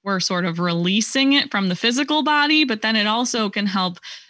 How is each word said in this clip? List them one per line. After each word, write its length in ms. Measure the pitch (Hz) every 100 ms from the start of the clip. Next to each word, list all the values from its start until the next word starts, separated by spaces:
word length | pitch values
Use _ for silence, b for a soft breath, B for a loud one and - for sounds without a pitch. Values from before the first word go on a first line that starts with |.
we're 160 | 202 190
sort 240 | - 180
of 140 | 175 165
releasing 720 | 175 170 175 202 - 269 269
it 180 | 277 -
from 180 | 208 190
the 80 | 180
physical 460 | 233 247 294 302
body, 420 | 294 294 294 311
but 180 | 277 220
then 140 | 220 220
it 100 | 208
also 440 | 226 247 240 208
can 160 | 208 202
help 320 | 190 185 175 B B